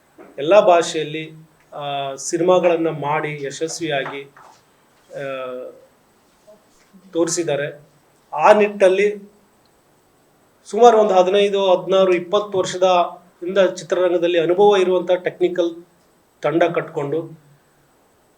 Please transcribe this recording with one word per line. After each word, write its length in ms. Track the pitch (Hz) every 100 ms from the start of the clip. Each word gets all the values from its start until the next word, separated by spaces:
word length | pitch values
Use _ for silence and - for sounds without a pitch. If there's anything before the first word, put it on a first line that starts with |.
| _ - - -
ಎಲ್ಲ 220 | 147 202
ಭಾಷೆಯಲ್ಲಿ, 720 | 180 170 165 160 151 156 156 156 160 _ _
ಆ, 420 | 156 143 139 139 135
ಸಿನಿಮಾಗಳನ್ನ 760 | - 175 175 180 175 165 165
ಮಾಡಿ 540 | 151 143 156 151 147
ಯಶಸ್ವಿಯಾಗಿ, 800 | 139 - 160 - 160 139 127 139 143 - - _ _ _ _ _ _ 151
ಆ, 80 | 139 135 131 127 127 - _ _ _ _ _ _ _ 214 _ _ _ 190 _
ತೋರಿಸಿದ್ದಾರೆ. 680 | 160 170 170 156 143 147 - - _ _ _ _
ಆ 200 | 143 170
ನಿಟ್ಟಲ್ಲಿ 800 | 208 202 208 190 190 208 208 - _ _ _ _ _ _ _ _ _ _ _ _ _ -
ಸುಮಾರು 320 | 202 240 220
ಒಂದು 160 | 202
ಹದಿನೈದು, 640 | 185 180 202 202 196 196 180
ಹದಿನಾರು, 380 | 185 190 190
ಇಪ್ಪತ್ತು 440 | 180 - 208 208 196
ವರ್ಷದ 260 | 165 180 185 180 170 - - _ 180
ಇಂದ 100 | 196
ಚಿತ್ರರಂಗದಲ್ಲಿ 840 | 180 - - 175 180 175 170 175
ಅನುಭವ 380 | 160 180 208 202
ಇರುವಂಥ 340 | 185 180 175
ಟೆಕ್ನಿಕಲ್ 640 | 180 170 - 175 175 175 165 - _ _ _ _ _
ತಂಡ 220 | 147 160
ಕಟ್ಕೊಂಡು 840 | 170 165 143 - 143 156 165 - _ _ _ _ _ _ _ _ _